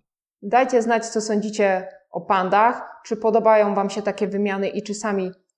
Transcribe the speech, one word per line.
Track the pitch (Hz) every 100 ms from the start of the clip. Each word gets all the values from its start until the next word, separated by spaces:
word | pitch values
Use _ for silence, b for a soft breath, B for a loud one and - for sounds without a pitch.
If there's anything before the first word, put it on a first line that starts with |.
| _ _ _ _
Dajcie | 202 247 254 247
znać, | 226 226 220
co | 220
sądzicie | 214 214 214 214 202 185 190 - _
o | 180
pandach, | 175 196 185 202 233 247 - -
czy | - 220
podobają | 226 220 214 214 208
Wam | 202 196
się | 208
takie | 202 196 196
wymiany | 196 202 196 196
i | 202
czy | 208
sami | 208 214 196 185 - _